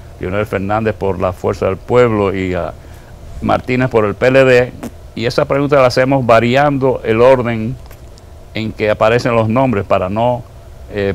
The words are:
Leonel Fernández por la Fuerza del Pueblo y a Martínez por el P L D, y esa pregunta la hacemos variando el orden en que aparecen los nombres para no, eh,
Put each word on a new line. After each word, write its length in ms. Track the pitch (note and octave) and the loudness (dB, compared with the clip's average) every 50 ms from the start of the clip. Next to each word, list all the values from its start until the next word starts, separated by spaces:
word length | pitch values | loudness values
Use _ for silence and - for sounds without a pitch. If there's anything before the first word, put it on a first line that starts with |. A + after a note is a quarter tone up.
| - - - - | -20 -20 -14 -10
Leonel 260 | - F#2 F#2 G2+ G#2+ | -8 -6 -4 -4 -4
Fernández 480 | - - G2 F#2+ G2 G#2 A2 A2+ A2 G#2 | -4 -4 -4 -4 -2 -2 -2 -2 -2 -4
por 260 | - F#2+ G2 F#2 F2 | -4 -4 -4 -4 -2
la 120 | F#2 F#2 | -4 -4
Fuerza 340 | F2+ - - G#2+ G#2 - - | -4 -4 -4 -4 -4 -2 -2
del 120 | F#2+ F#2+ F2 | -2 -4 -4
Pueblo 580 | - - A#2 B2 B2 A#2+ A2 G#2 G2+ G2 F#2 | -4 0 2 2 2 2 2 0 0 0 -2
y 180 | F#2+ F#2+ F#2 F2+ | -2 -4 -4 -4
a 200 | F2 E2+ D#2 - - - - - - - - - - - - - - | -4 -6 -8 -10 -12 -18 -20 -20 -20 -20 -20 -20 -20 -18 -16 -12 -8
Martínez 480 | - A2 G#2 - - - B2+ B2+ B2+ B2+ | -4 -2 -2 -2 -2 -2 -2 -2 -2 0
por 160 | - A2+ G#2+ | 0 0 0
el 80 | G#2 G2 | 0 0
P 140 | - A#2+ B2+ | 0 0 2
L 180 | C3 C3+ C3+ | 4 4 6
D, 280 | C3 B2+ A#2+ B2 A#2+ - - - - - - - - - | 6 6 4 2 0 -4 -12 -14 -14 -14 -16 -20 -14 -8
y 100 | - A2 | -6 -6
esa 200 | A#2+ - - D3 | -4 -2 -2 -2
pregunta 320 | C#3 C#3+ C#3 C#3+ C#3+ D3 C#3 | 0 0 -2 0 2 4 4
la 100 | C3 B2 | 4 4
hacemos 380 | A#2 C3 C3 B2+ C#3 C#3 B2+ | 4 2 2 2 0 0 2
variando 760 | A2+ A#2 A2+ A#2 A#2+ B2 C3+ D3 D3 C#3+ C3+ C3 C3+ B2 - - | 4 4 4 4 4 2 2 2 2 2 0 0 0 0 0 -2
el 180 | - A2+ A2 | 0 2 4
orden 540 | A#2+ C3 C3+ B2 A#2+ A#2+ A2+ A2 A2 A#2 C3 - - - - - - - - - - - - - - - - | 6 6 6 4 2 -2 -4 -4 -4 -6 -8 -10 -14 -18 -20 -20 -20 -20 -20 -20 -20 -20 -20 -20 -18 -12 -10
en 180 | G#2+ A2 G#2+ | -8 -8 -8
que 180 | F#2+ - A2+ G#2 | -6 -2 0 0
aparecen 460 | G#2+ - A2 A2 A2+ A#2+ A#2+ C3 A#2 | 0 2 2 2 2 2 0 0 2
los 140 | A#2 A2 A2 | 2 2 2
nombres 340 | A2 C3 C3+ C3 A#2 G2+ F#2 | 2 2 2 2 0 -2 0
para 240 | - G2 F#2+ F#2 F#2 | 0 0 0 0 -2
no, 340 | G2 A2 A#2 B2 B2 A#2+ A#2+ - - - - - - - - - | -2 -2 0 -2 -2 -4 -8 -14 -20 -20 -20 -20 -20 -20 -16 -10
eh, 220 | G#2+ G#2 G2+ G2 F#2+ | -6 -4 -2 -2 -2